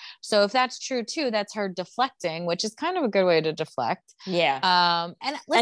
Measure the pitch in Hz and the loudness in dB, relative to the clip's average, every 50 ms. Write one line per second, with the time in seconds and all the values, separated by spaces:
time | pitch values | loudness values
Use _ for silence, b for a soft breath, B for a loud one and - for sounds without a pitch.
0 | B B B B - - 220 208 202 202 226 254 254 247 - - - - 269 247 | B B B B -4 2 4 4 4 4 4 2 0 0 -2 -8 -8 -6 -4 -4
1 | 220 - - 330 294 247 214 214 202 - - 214 202 190 180 180 180 - - - | -4 -4 -4 -4 -2 0 0 -2 -2 -4 -4 -4 -4 -4 -4 -6 -8 -6 -2 -2
2 | 254 269 - _ - 170 160 165 175 170 175 180 - 220 - - 294 339 370 370 | -2 -2 -2 _ -6 -6 -4 -4 -2 -2 -2 -2 -4 -6 -6 -4 -4 -2 0 0
3 | 294 214 196 202 185 180 170 160 160 160 147 - 156 - - - 123 113 180 - | 0 2 2 2 4 4 4 4 2 0 -2 -4 -6 -6 -4 -4 -2 -2 -2 -4
4 | _ - _ _ - 190 180 175 165 143 139 131 160 185 180 180 175 175 170 170 | _ -16 _ _ -8 -2 0 2 2 2 0 2 2 4 4 4 4 4 2 0
5 | 170 175 175 - - 262 302 - - - 302 233 | -2 -6 -10 -8 -8 -8 -8 -8 -4 0 2 2